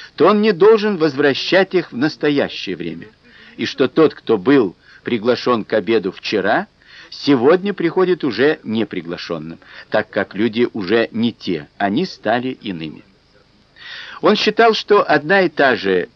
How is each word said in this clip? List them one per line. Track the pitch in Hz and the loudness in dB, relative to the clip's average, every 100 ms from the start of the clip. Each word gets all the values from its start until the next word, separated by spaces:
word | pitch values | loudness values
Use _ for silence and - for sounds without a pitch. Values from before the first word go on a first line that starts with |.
| - - | -20 2
то | 170 | 2
он | 208 | 4
не | 214 | 2
должен | 170 202 220 214 185 | 4 6 6 2 0
возвращать | 156 135 143 127 - 180 190 185 | -2 2 0 0 0 2 2 -2
их | - | -4
в | 117 | -4
настоящее | 151 - 151 143 95 - - 82 | -4 -2 -2 0 -2 -6 -10 -8
время, | 82 82 - _ _ - - - | -8 -10 -16 _ _ -20 -20 -8
и | 120 | -8
что | - 131 | -2 0
тот, | - 156 - | 2 2 0
кто | - 110 | -2 0
был | 90 143 98 - _ - | 4 4 2 -4 _ -14
приглашён | - 113 113 117 - 120 101 | -6 -4 -2 -2 0 -2 -2
к | |
обеду | 110 95 113 95 | -4 0 -2 -2
вчера, | - - 104 95 139 208 _ _ - - | -8 -4 -2 0 -2 -4 _ _ -20 -20
сегодня | - - 135 127 185 202 | -6 0 2 4 2 0
приходит | 190 170 180 180 170 | -4 -2 0 0 0
уже | 143 110 143 160 | -2 0 0 0
неприглашённым, | - 110 101 92 82 85 - 85 80 87 - - - | -4 -4 -4 -6 -10 -12 -8 -10 -10 -16 -20 -20 -4
так | 107 - | -4 -2
как | 104 95 92 | -4 -6 -2
люди | 113 110 123 | -2 0 -2
уже | 117 90 117 113 | -2 0 0 0
не | 110 120 | -2 -4
те, | - - 80 73 _ | -4 -6 -6 -8 _
они | 98 113 185 | -2 -2 -4
стали | - 107 120 127 | -6 -4 -2 -4
иными. | 127 110 85 80 50 _ _ _ _ _ _ _ _ - - - - | -10 -12 -10 -12 -14 _ _ _ _ _ _ _ _ -20 -18 -18 0
Он | 165 208 | 2 2
считал, | 220 208 233 | 0 4 4
что | 214 - 208 - | 2 2 2 4
одна | 151 151 196 | 0 2 2
и | 175 | 2
та | - 139 107 | 2 2 2
же | 95 90 - | 0 -2 -2